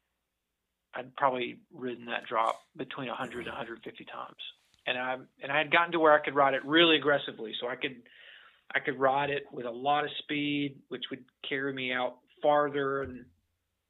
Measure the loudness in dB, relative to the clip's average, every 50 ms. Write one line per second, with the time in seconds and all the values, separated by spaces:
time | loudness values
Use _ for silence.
0 | _ _ _ _ _ _ _ _ _ _ _ _ _ _ _ _ _ _ -12 -12
1 | -12 -12 -4 0 0 2 2 0 -4 -6 -8 -12 _ _ -14 -10 -8 -8 -8 -8
2 | -8 -8 -8 -8 -6 -2 0 2 2 2 0 -2 -8 _ _ -12 -12 -10 -8 -10
3 | -8 -8 -6 -8 -8 -8 -8 -10 -10 -10 -10 -10 -10 -12 -12 -14 -14 -16 -16 -16
4 | -16 -14 -12 -12 -12 -14 -14 -16 -16 -16 -16 _ _ _ _ _ _ -6 -4 -4
5 | -2 -4 -4 -6 -8 -14 _ _ -6 -2 0 0 2 4 4 4 4 4 2 4
6 | 8 8 8 8 6 2 2 4 4 4 4 0 0 2 6 6 8 8 6 4
7 | 4 4 2 2 0 -4 -8 -10 -10 -10 -8 -8 -6 -6 -6 -6 -6 -6 -8 -10
8 | -16 -20 -20 -20 -20 -20 -20 -20 -20 -20 _ _ _ _ -4 -2 -2 -2 -2 2
9 | 2 2 4 2 0 0 -2 -4 -6 -8 -12 -10 -10 -8 -8 -4 0 2 2 2
10 | 0 -2 -6 -10 -6 -4 -4 -2 0 0 0 -2 -2 -4 -6 -10 -12 _ -10 -10
11 | -8 -10 -10 -12 -12 _ _ _ -8 -6 -4 -4 -4 -4 -4 -4 -4 -4 -2 -2
12 | -2 -2 -4 -8 _ _ _ _ 4 4 6 6 4 2 0 -2 -2 0 -2 -2
13 | -4 -6 -8 -14 -16 -20 _ _ _ _ _ _ _ _ _ _ _